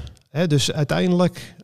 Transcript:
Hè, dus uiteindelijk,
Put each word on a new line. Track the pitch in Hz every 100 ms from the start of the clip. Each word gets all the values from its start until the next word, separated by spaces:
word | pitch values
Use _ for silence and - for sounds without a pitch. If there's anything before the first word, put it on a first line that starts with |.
| - - _
Hè, | 147 180
dus | 147 -
uiteindelijk, | 156 143 165 185 180 175 - - -